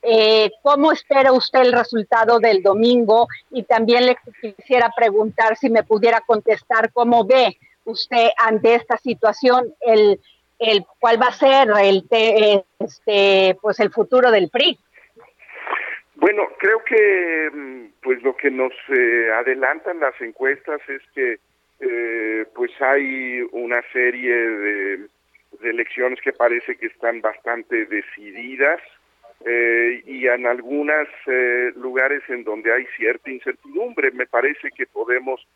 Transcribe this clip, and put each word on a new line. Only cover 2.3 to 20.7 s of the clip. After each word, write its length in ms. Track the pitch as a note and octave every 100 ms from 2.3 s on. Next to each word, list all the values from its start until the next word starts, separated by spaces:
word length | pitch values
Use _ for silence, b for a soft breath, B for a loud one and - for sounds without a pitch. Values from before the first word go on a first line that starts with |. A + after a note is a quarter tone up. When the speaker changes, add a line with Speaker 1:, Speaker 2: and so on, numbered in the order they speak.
| A#3
Speaker 1:
del 240 | A3+ G3
domingo? 640 | F#3+ G3 A#3 B3 A3+ A3 A#3 B _
Y 120 | C4
también 420 | G3+ A3+ A3 A#3+ B3
le 120 | B3 - -
quisiera 540 | A3+ G3 - B3 A#3 A#3
preguntar 640 | A#3 G3+ A3 - A3+ A3
si 120 | C4+
me 140 | A3+
pudiera 380 | G#3 G#3+ A3+ A3+
contestar 720 | - G#3+ G#3+ G#3 _ A3+ A3+
cómo 320 | - A#3 A#3+ G3+
ve 320 | C4 A#3 - b b
usted 460 | - A3+ - B3 A#3 -
ante 380 | A3+ A3 A3+ A#3
esta 200 | A3+ A#3
situación 760 | C4 A#3 A3 G#3 B3+ B3 A#4+ -
el, 400 | A#3+ A3 G#3 G3 b b _ _
el 280 | A3+ G#3 - _
cuál 220 | A#3+ A3+
va 60 | B3+
a 60 |
ser 340 | - C#4 C4+ B3 G#3
el 260 | G3 G3 -
te-, 560 | A#3 A3 A3 G#3+ G3+ - _
este, 760 | A3+ - - G#3 G3 F#3+ F#3+ F#3
pues 200 | G#3+ G3
el 100 | G#3
futuro 400 | A3+ G#3 B3+ B3+
del 180 | A3 F3
pri. 300 | A#3+ F4 - _ b b b b _ B B B B B B _ _
Speaker 2:
Bueno, 280 | F3+ G#3 - -
creo 220 | G3 A3+ -
que, 640 | A3+ G#3 F#3+ F3 D#3+ D#3
mm, 320 | D3 C3+ C3 A2 _
pues 220 | C3 B2+
lo 140 | C3 B2+
que 140 | C#3+
nos, 200 | C3 C3 - -
eh, 440 | C3 A#2+ A#2 A2+ A2
adelantan 640 | A#2+ B2+ C3 D#3 G#3 F3
las 200 | C#3+ -
encuestas 580 | A#2 - C3 C#3 -